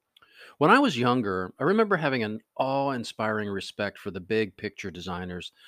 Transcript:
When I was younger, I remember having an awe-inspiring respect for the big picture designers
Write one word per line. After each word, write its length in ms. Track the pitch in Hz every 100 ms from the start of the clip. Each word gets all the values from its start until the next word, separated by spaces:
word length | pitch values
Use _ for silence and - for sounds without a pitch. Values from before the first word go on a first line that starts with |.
| _ _ - - - -
When 120 | 156
I 80 | 254
was 180 | 269 123
younger, 560 | 120 127 101 92 92 -
I 60 |
remember 320 | 147 214 208 180
having 260 | 147 127
an 180 | 107 110 _ -
awe-inspiring 880 | 135 139 139 127 110 - 110 107 104
respect 500 | 98 - - 101 -
for 140 | 101
the 80 | 92
big 360 | 90 110 104 -
picture 340 | 107 - 98
designers 600 | 85 87 90 90 90 - _